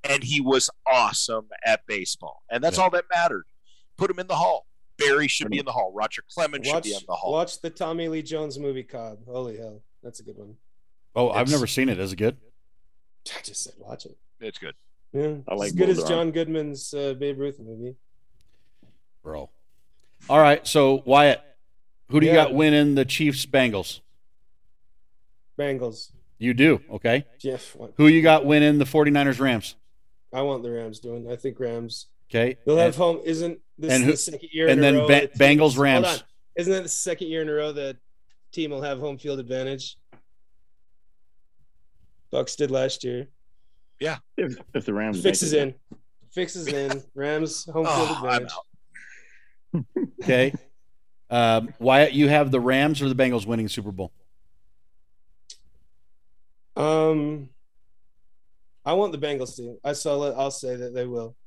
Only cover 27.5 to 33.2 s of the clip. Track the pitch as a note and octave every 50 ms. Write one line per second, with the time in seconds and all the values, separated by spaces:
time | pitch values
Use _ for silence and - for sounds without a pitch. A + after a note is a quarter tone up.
27.5 | B2+ B2 - - - - A#2 A2 - - D3+ D3+ D#3+ E3 D#3+ E3 D#3 D#3 C3+ C#3
28.5 | D3+ D3+ D3 D3 D3 D3 C#3 C3+ - D#3 D3+ D3 C#3+ C#3+ C#3+ C#3 B2+ A#2+ C3+ C3+
29.5 | A#2+ A2 - - - - - - - - - - - - - - - B2+ C#3 C#3+
30.5 | C3+ B2+ A#2+ A#2+ A#2 A#2 A#2 A2 G#2+ A2 B2 A#2+ A#2 A#2+ A#2 A#2 B2 A#2+ - C#3
31.5 | A#2+ - C3 A#2+ A#2 A#2 A#2 A#2 - - - - - - - - - A#2 A#2 B2
32.5 | B2+ - _ C#3+ D3+ E3 E3+ E3+ C#3+ C#3 F3+ E3+ E3+ D#3+